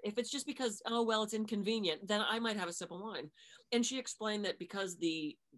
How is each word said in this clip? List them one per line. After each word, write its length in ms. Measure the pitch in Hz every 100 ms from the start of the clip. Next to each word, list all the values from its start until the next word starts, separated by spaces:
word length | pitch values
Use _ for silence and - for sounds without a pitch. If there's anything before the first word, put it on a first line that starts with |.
If 140 | 208 208
it's 120 | 233
just 140 | 285 294
because, 360 | 269 247 208
"Oh, 180 | - 233
well, 200 | 226 220
it's 100 | 214
inconvenient," 760 | 220 214 208 196 226 185 156 190
then 140 | 208
I 180 | 214 226
might 180 | 233 208
have 100 | 175
a 40 |
sip 180 | 175 175
of 100 | 180
wine. 300 | 220 170 151 - - - -
And 120 | 240
she 140 | 240 262
explained 460 | 247 - 214 214
that 140 | 196 -
because 400 | 170 196 190 175
the 400 | 165 160 151 - _